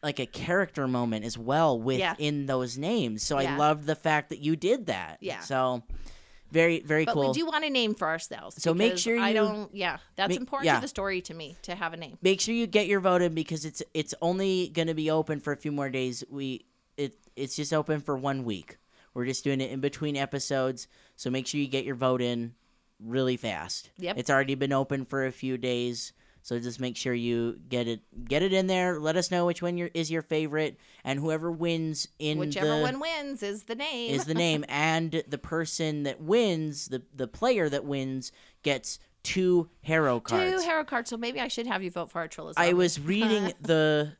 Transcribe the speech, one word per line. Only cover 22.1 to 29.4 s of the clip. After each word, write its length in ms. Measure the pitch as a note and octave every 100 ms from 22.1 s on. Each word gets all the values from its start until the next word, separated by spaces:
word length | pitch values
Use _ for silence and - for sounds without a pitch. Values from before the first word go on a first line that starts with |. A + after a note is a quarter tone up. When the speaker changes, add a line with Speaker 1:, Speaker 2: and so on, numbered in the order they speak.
| B2+
Speaker 1:
in 320 | A#2+ A#2+ A#2 A#2+ _ _ _ _
really 380 | A2 B2+ C3 B2
fast. 520 | A#2+ F2+ F2 - - -
Speaker 2:
Yep. 200 | F3+ G3
Speaker 1:
It's 100 | B2+
already 260 | C3+ C3+ C3+
been 180 | C#3
open 320 | C3+ C3+ C#3 C3
for 200 | C#3 C3
a 60 |
few 260 | B2+ C3 B2+
days. 540 | B2+ B2 B2 A#2 - _ _ _
So 160 | - A#2+
just 200 | A#2+ A#2
make 180 | B2+ A#2
sure 160 | C3
you 460 | A#2+ A#2+ A#2 A#2 - -
get 180 | B2 A#2
it, 140 | A2+ _ - A#2
get 140 | C#3+
it 80 | F#3+
in 160 | F#3+ F#3+
there. 320 | F#3 F3+ E3
Let 160 | D#3 E3
us 160 | F3+
know 140 | F3+